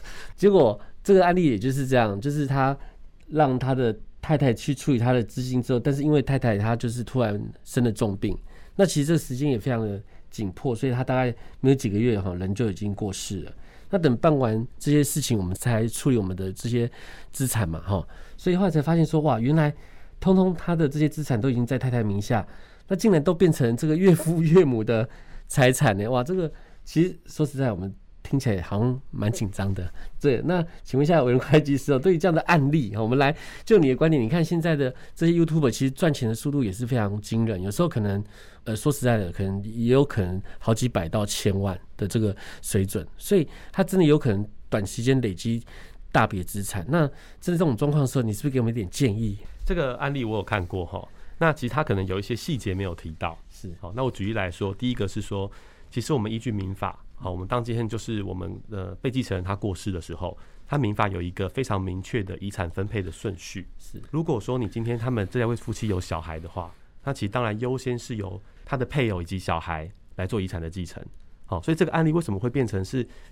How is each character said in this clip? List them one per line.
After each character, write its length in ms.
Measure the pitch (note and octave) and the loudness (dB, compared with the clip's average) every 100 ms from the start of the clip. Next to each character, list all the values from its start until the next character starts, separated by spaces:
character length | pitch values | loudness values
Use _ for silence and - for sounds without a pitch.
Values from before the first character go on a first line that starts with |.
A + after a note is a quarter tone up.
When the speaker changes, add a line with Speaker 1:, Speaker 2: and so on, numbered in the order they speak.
| - | -8
Speaker 1:
<laughs> 260 | - - - | -10 -12 2
结 140 | G3 | 6
果 300 | F#3+ B2 G#2 - - | 8 6 4 -8 -6
这 100 | - | 6
个 100 | G3 F3+ | 6 8
案 100 | F3+ | 6
例 120 | D#3+ | 4
也 80 | G#2 | 2
就 140 | B2+ | 0
是 160 | C3+ C3 | 0 2
这 80 | B2+ | 4
样， 240 | A2 G2 | 4 0
就 100 | C3+ | -2
是 160 | D3+ C#3 | -2 0
他 320 | C#3 C3+ C#3 - - - - - | 2 2 0 -8 -16 -20 -20 -4
让 280 | D3+ C#3+ B2+ | 2 2 2
他 160 | B2 C3 | 0 2
的 200 | A#2+ G#2+ - - | 2 0 -8 -12
太 160 | - D3+ | 0 4
太 160 | C#3 | 4
去 200 | A2 - | 2 -2
处 180 | C#3 - | -2 2
理 60 | B2 | 2
他 160 | A#2+ | 4
的 100 | B2+ | 2
资 180 | A2+ - | 0 -4
金 200 | B2+ B2+ | -2 -2
之 100 | A#2+ | 0
后， 80 | B2 | 0
但 140 | C#3+ | 2
是 100 | C#3 | 0
因 80 | D3 | 4
为 100 | D3+ | 4
太 160 | B2 C3+ | 4 2
太 200 | B2 G2+ | 2 2
她 180 | A2 A#2 | 0 0
就 140 | A#2+ | -2
是 140 | B2 | -4
突 180 | A2+ C3 | -2 0
然 180 | A2+ G#2 A2 - | 0 0 -6 -12
生 200 | - - | -4 2
了 80 | A#2+ | 2
重 260 | G#2 A2+ G2 | 2 0 0
病， 200 | G#2+ - - - - - | -2 -4 -8 -18 -10 2
那 100 | F#3+ | 4
其 160 | D3 | 4
实 60 | C#3+ | 2
这 60 | |
个 60 | D#3+ | 2
时 160 | - B2+ | 0 -2
间 140 | D3 | 0
也 80 | A#2+ | 0
非 140 | C3+ | 0
常 100 | A#2+ | -2
的 200 | A2 G2 - - - | -2 -6 -10 -18 -14
紧 220 | - G2+ | -6 -6
迫， 240 | F2 C#3 A2+ | -4 -4 -2
所 120 | C3+ | -2
以 40 | |
他 120 | B2 | -2
大 120 | C3 B2+ | 0 0
概 180 | B2+ A#2 - - | 0 -2 -12 0
没 100 | C3 | 4
有 60 | C3+ | 4
几 140 | A2+ | 2
个 80 | G2+ | 2
月 220 | B2 G#2 | 2 2
哈， 140 | F#2+ F2 | -2 -4
人 180 | F#2 | -4
就 160 | G2+ A#2 | 0 -2
已 40 | |
经 200 | F#2+ G#2 | -2 -4
过 180 | G2 G#2+ | -4 -4
世 280 | - - G2 | -6 -6 -8
了。 120 | D2 - - - - | -8 -14 -16 -18 -4
那 80 | G3 | 2
等 180 | D#3+ A#2 | 2 4
办 180 | E3 D3 | 4 4
完 320 | A#2 A2 B2+ - | 4 2 -2 -4
这 120 | - | 4
些 120 | D3 | 4
事 180 | C#3+ D#3 | 4 0
情， 160 | - A2+ | 0 0
我 60 | |
们 120 | F2+ F#2 | 0 -2
才 320 | B2+ A2 A2+ | 0 2 0
处 220 | - D3 | 0 2
理 80 | A#2+ | 2
我 60 | |
们 120 | F#2+ F#2 | 2 -4
的 160 | F#2+ | -6
这 160 | F#2+ A#2 | -6 -2
些 220 | A#2+ A#2 - - - - | 0 0 -4 -16 -16 -14
资 160 | - B2+ | -4 -2
产 220 | A2 F2 | 0 -2
嘛， 100 | D#2+ | -4
哈。 260 | F#2 F#2+ - - - - | -2 -2 -4 -12 -16 -4
所 160 | F#3 | 0
以 40 | F3+ | 2
后 100 | G3 | 4
来 60 | |
才 100 | D#3 | 2
发 140 | D3 E3+ | 2 2
现 100 | D#3 | 4
说， 160 | D#3+ | 2
哇， 180 | D3 A2+ | 2 2
原 160 | A#2+ D#3+ | 2 4
来 180 | D3 D3 - - - - | 2 0 -14 -18 -18 -2
通 160 | F#3+ F#3+ | 4 6
通 180 | F#3 | 4
他 220 | F3 - E3 | 0 -2 2
的 140 | D3 | 2
这 80 | D3 | 2
些 100 | D3+ | 0
资 160 | D#3 | 0
产 160 | C#3+ A#2+ | -2 0
都 100 | C3+ | 2
已 40 | |
经 120 | A#2+ A#2+ | 0 0
在 120 | C3 | 0
太 120 | B2+ | 0
太 140 | B2 | 0
名 160 | G#2+ G2+ | 0 -2
下， 260 | G#2 A#2 - - - - - | 0 0 -2 -12 -20 -20 -4
那 80 | F#3+ | 2
竟 160 | A3+ | 4
然 120 | E3+ | 4
都 100 | D3+ | 4
变 200 | E3+ F#3 | 4 4
成 240 | D#3 A#2+ A#2 | 4 2 2
这 100 | D#3 | 0
个 80 | D#3 | 4
岳 180 | F#3+ | 6
父 280 | E3 D#3+ E3 | 6 4 2
岳 240 | E3 E3+ D3+ | 6 8 8
母 180 | A#2 | 2
的 240 | G#2+ A2+ A#2+ - - - - | 2 2 0 -6 -16 -16 -4
财 240 | - B2+ | 4 4
产 240 | C3 C#3 G2 | 6 4 2
呢？ 140 | G#2+ | 0
哇， 140 | B2+ | 0
这 100 | B2 | 0
个 180 | F#3 D#3 - - - | -2 -2 -6 -18 -18
其 200 | - D3+ | -2 2
实 140 | F3+ - - | 2 0 -14
说 180 | - D3 | -2 -2
实 120 | C3 | 0
在， 140 | C3 | -2
我 60 | F#2 | -2
们 160 | G2 G2 - - | -6 -10 -20 -20
听 160 | - - | -2 0
起 120 | B2 | 2
来 120 | F#2+ | -2
好 180 | E2 G2+ | -2 0
像 180 | B2 B2+ - | 0 0 -6
蛮 200 | - G#2 | -2 -2
紧 180 | A#2 G2+ | 0 -4
张 240 | - G2 | -2 -2
的。 160 | F#2+ E2+ - - - | -2 -4 -8 -8 0
对， 220 | C#3+ A#2 | 2 2
那 180 | C3+ F3+ E3 - | 2 0 -2 -8
请 140 | - B2+ | -4 0
问 80 | D3 | 4
一 20 | |
下 160 | E3+ | 6
伟 80 | B2 | 6
仁 80 | B2+ | 4
会 220 | - D#3 | 6 4
计 160 | C3+ C#3 | 6 0
师 160 | - | 2
哦， 60 | C3+ | 2
对 160 | F#3 E3+ | 4 4
于 20 | |
这 100 | F#3 | 4
样 80 | D#3 | 2
的 60 | |
案 300 | - E3+ C#3 | 4 4 4
例， 220 | D#3 G#2+ G#2 | 2 0 -2
我 100 | A2 | 2
们 100 | C3 | 4
来 160 | C#3 D3+ - - | 2 0 -10 -14
就 140 | - G#3+ | 4 6
你 100 | C#3 | 6
的 80 | B2+ | 4
观 160 | D#3+ | 4
点， 100 | D#3 | 4
你 60 | A2 | 2
看 160 | E3+ | 2
现 160 | E3 E3+ | 2 2
在 160 | E3+ D3+ | 2 2
的 180 | C3 - - | 0 -2 -14
这 140 | - E3+ | 0 2
些 60 | |
YouTuber 380 | E3+ D#3+ D#3+ C3+ | 4 4 4 2
其 140 | - C3+ | 2 -2
实 60 | |
赚 220 | - F3 | 2 0
钱 140 | C#3 A#2 | 2 -2
的 80 | A2+ | -2
速 160 | D3 | -2
度 100 | C#3+ | 0
也 100 | A2+ | -2
是 140 | F#2+ A#2+ | -2 -2
非 120 | B2+ | 0
常 240 | G2+ G#2 | 0 -4
惊 240 | - A2+ A2+ | -2 0 0
人， 160 | F#2+ | 0
有 100 | F#2+ | -4
时 100 | G#2 | 0
候 60 | E3+ | 0
可 140 | B2 | 2
能， 200 | G#2 G2+ G2+ - - - - | 0 -2 -4 -14 -20 -14 -8
呃， 100 | A2 | -2
说 160 | D3+ | 0
实 140 | C#3 B2+ | 0 2
在 120 | A2+ | 2
的， 140 | F2+ | 0
可 120 | - | -4
能 200 | G2 G2 | -4 -4
也 300 | G#2 A2+ A#2 | -6 -2 4
有 100 | C3 | 6
可 180 | C#3+ - | 4 2
能 200 | F2+ F#2 - - | -2 -4 -8 -4
好 140 | - | 0
几 160 | A2+ B2 | 2 2
百 180 | G#2+ E2 | 0 -2
到 180 | G#2+ G#2 | -2 -2
千 320 | - G#2 G2 | 0 0 0
万 220 | G2 F2 - - | -2 -4 -10 -6
的 100 | G2+ | -2
这 140 | A#2 | 0
个 160 | A2 G2 - - | 0 -2 -10 -12
水 240 | - G#2 F#2+ | -2 0 0
准， 220 | G2+ F2+ - | -2 -8 -12
所 220 | - G3+ | 2 2
以 100 | C#3+ - - | 2 -6 -6
他 100 | - | -2
真 160 | F3+ F#3 | 2 6
的 80 | D#3 | 6
有 140 | D3+ | 6
可 100 | B2+ | 4
能 140 | G2+ G#2 - - | 0 -2 -10 -4
短 160 | A2 G2 | -2 -2
时 160 | - | -2
间 200 | A#2+ C3+ | 2 2
累 120 | A#2 | 2
积 300 | F2 A#2 A#2 - - - - - | -2 -4 -4 -6 -16 -18 -16 0
大 140 | C#3 A2 | 2 2
笔 140 | G2 | 0
的 40 | |
资 200 | F2 G2+ | -4 -6
产。 200 | G2 G2+ E2 | -4 -6 0
那 180 | E3+ C#3+ - - - | 2 2 -2 -18 -8
真 140 | - | -2
的 40 | E3+ | 2
这 0 | |
种 200 | E3+ A2 | 2 2
状 140 | D3 | 2
况 100 | D3 | 2
的 60 | C3 | 2
时 100 | C#3 | 0
候， 60 | |
你 100 | A2+ | 0
是 80 | G#2 | -2
不 60 | D3 | -2
是 20 | |
给 100 | C3 | 0
我 40 | |
们 100 | A2+ | 0
一 0 | |
点 160 | A#2 F2+ | -2 -6
建 260 | - C3 G#2 | 0 0 2
议？ 220 | A2+ G2+ - - | -2 -4 -10 -4
Speaker 2:
这 120 | - D3+ | 0 0
个 200 | C#3 B2 | 0 -2
案 140 | C#3 | -2
例 140 | C#3+ A2+ | -2 -2
我 120 | G#2+ | -2
有 60 | |
看 220 | F#2 G#2 F2+ | -2 -2 -2
过 180 | F#2+ | -4
哈， 240 | E2+ F#2+ - - - - | -6 -8 -10 -14 -14 0
那 160 | E3 | 2
其 140 | C#3+ A#2+ | 2 -2
实 40 | |
他 120 | D3+ | -2
可 100 | D#3 | 0
能 100 | G2 F#2+ | 0 0
有 100 | F#2+ | -2
一 60 | |
些 120 | G2+ A#2 | -2 -6
细 220 | - C3+ | -2 -4
节 160 | G#2 | -2
没 80 | F#2 | -2
有 140 | F#2+ F2 | -4 -6
提 160 | F2 D#2+ | -10 -6
到。 180 | F2 D#2+ - | -8 -8 -16
Speaker 1:
是。 200 | - F#2+ E2 | -14 -14 -12
Speaker 2:
好， 140 | F2 A2 | -10 -4
那 80 | |
我 60 | C3 | -4
举 160 | G#2+ G2 | -2 -4
例 80 | |
来 160 | A2 F#2 | -2 -4
说， 240 | - G2+ | -4 -6
第 160 | G2 B2 | -2 -4
一 60 | B2 | -2
个 120 | G2 | -2
是 140 | A2 | -4
说， 300 | G2 G2+ G2 - - - - | -6 -6 -8 -12 -20 -20 -10
其 100 | - | -8
实 100 | - | -2
我 60 | C#3+ | -2
们 140 | G#2+ | 0
依 80 | A2+ | -4
据 120 | A#2+ | -4
民 220 | G#2 F#2+ | -4 -4
法， 300 | G2 G2 - - - | -4 -6 -6 -16 -10
好， 160 | F#2+ | -8
我 40 | F2+ | -6
们 120 | F#2 | -4
当 160 | B2 | -4
今 120 | A#2 A#2 | -2 -4
天 120 | A2 | -4
就 100 | A2 | -6
是 260 | - A2 | -6 -6
我 100 | G2 | -6
们， 260 | F#2 F#2 F#2+ - | -8 -8 -10 -10
呃， 260 | G2+ F#2 F#2 | -10 -10 -6
被 160 | - | -4
继 100 | B2+ | -2
承 140 | A2+ F#2 | -2 -4
人 80 | |
他 120 | F2+ G2+ | -4 -4
过 200 | G#2+ F2+ | -4 -4
世 160 | G#2 | -4
的 80 | F2+ | -6
时 160 | D#2+ E2 | -8 -8
候， 220 | F2+ - - - - | -8 -10 -18 -18 -6
他 120 | D3 | -2
民 160 | A2+ | 0
法 140 | G#2 G#2 | 0 -2
有 140 | F#2+ | -2
一 80 | F2 | -6
个 180 | F2+ F#2 | -4 -4
非 140 | - | -4
常 180 | - G2 | -2 -2
明 200 | F#2+ F#2 | -2 -6
确 220 | - A#2+ | -6 -6
的 140 | F#2+ F#2 | -6 -8
遗 120 | G2 | -8
产 200 | - E2+ | -6 -6
分 180 | G2 G2 | -4 -4
配 140 | G#2+ | -4
的 100 | F2+ | -6
顺 240 | - A2 F2 | -8 -8 -8
序。 300 | - G2+ - - | -12 -12 -12 -14
Speaker 1:
是。 240 | - - - | -14 -14 -6
Speaker 2:
如 120 | D3 | -4
果 160 | E3+ A#2+ | -2 -2
说 180 | F#2+ B2+ | -2 -2
你 100 | G#2 | -2
今 160 | A#2 | -4
天 140 | A2+ A#2+ | -4 -2
他 140 | A#2+ | -2
们 160 | A#2 F#2+ | -2 0
这 100 | B2+ | 0
两 100 | A#2 | 0
位 60 | A#2 | -2
夫 180 | - | -6
妻 140 | G#2+ A2 | -4 -2
有 120 | F#2 | -2
小 220 | - E2 | -4 -6
孩 180 | D#2+ D#2+ | -6 -10
的 80 | E2 | -10
话， 260 | F#2+ F2 - - - | -10 -10 -14 -20 -10
那 80 | - | -8
其 100 | C3+ C#3 | -4 -4
实 40 | |
当 140 | C3 | -2
然 160 | A#2 G#2+ | -2 -2
优 180 | B2 B2+ | -4 -4
先 200 | B2 A#2+ | -4 -6
是 180 | - A2 | -6 -8
由 260 | F#2+ G2 - - | -8 -10 -14 -20
他 140 | - C3+ | -6 -4
的 80 | A#2+ | -2
配 240 | D3 A#2+ | 0 0
偶 100 | F#2 | 0
以 40 | E2+ | -4
及 120 | F#2+ | -6
小 200 | F#2 E2 | -2 -2
孩 300 | F2 D#2+ D#2+ - - - | -2 -6 -8 -16 -16 -8
来 120 | F#2 | -4
做 120 | A2+ | -2
遗 80 | F#2 | -4
产 140 | F2+ | -6
的 80 | E2 | -8
继 160 | F#2 E2+ | -8 -8
承。 180 | - - - - - - | -10 -14 -16 -20 -20 -8
好， 140 | F2 | -4
所 100 | A#2 | -2
以 40 | D#3+ | 0
这 100 | D#3+ | 2
个 60 | |
案 120 | E3 | 2
例 80 | D#3+ | 2
为 80 | E3 | 2
什 140 | D#3+ | -2
么 60 | G2 | -4
会 100 | A#2+ | -2
变 160 | C#3+ A#2 | 0 0
成 180 | G2 | -2
是 240 | F#2 C3 A2+ - - | -4 -4 -6 -10 -10